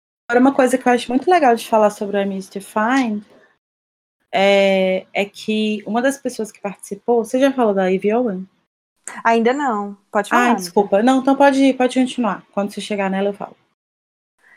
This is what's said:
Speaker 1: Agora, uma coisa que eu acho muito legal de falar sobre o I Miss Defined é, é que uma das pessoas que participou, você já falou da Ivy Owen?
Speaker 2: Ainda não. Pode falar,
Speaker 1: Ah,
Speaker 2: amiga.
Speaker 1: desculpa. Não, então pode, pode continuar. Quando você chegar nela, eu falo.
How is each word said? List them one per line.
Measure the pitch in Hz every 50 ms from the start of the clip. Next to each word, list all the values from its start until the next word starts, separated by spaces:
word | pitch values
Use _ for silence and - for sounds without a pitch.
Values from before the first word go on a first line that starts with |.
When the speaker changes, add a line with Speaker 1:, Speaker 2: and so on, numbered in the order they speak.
| _ _ _ _ _ -
Speaker 1:
Agora, | 240 247
uma | 254 269 269
coisa | - 262 247 262
que | 254 -
eu | 247
acho | 247 240 - -
muito | 247 262 -
legal | 359 370 339 294 247 233
de | 220 -
falar | - 226 214 214 208
sobre | 208 - 214 196 196
o | 202
I | 196
Miss | 202 190 196 190 -
Defined | - 196 190 - - 214 214 233 262 269 254 226 208 208 214 _ _ _ _ _ _ _ _ _ _ _ _ _ _ _ _ _ _ _ _ _
é, | - 185 196 202 202 196 196 196 190 190 190 185 185 185 - _
é | - 190 202
que | 202 - - - - 214 214 214 214 214 202 -
uma | 190 208 240 247
das | 277 269 -
pessoas | - 254 247 - 220 208
que | - _
participou, | - 202 185 - - - 208 196 - - 240 233 214
você | 214 - 262
já | 277 277
falou | 262 254 240 214 196
da | 190 190 185
Ivy | 190 185 190 202 214
Owen? | 240 254 226 190 185 190 - _ _ _ _ _ _ _ _ _ _ _ - - - -
Speaker 2:
Ainda | 226 233 226 226 240 254
não. | 294 294 262 220 208 202 202 202 - _ _
Pode | - 208 196 -
falar, | 226 240
Speaker 1:
Ah, | 247 240
Speaker 2:
amiga. | 240 196
Speaker 1:
desculpa. | 180 175 - 214 196 - 196 196
Não, | 226 254 269 262
então | 254 277 269
pode, | 269 285 277 269 269 269 269 262
pode | 262 254 247 - 262
continuar. | 254 254 - - 240 202 180 - - _
Quando | _ 202 202 202
você | - 208
chegar | 196 - 214 196 196 190
nela, | 190 190 202 202
eu | 202
falo. | - - - - _ _ _ _ _ _ _ _ _ _ _ _ _ _ _ _ _ _ _ _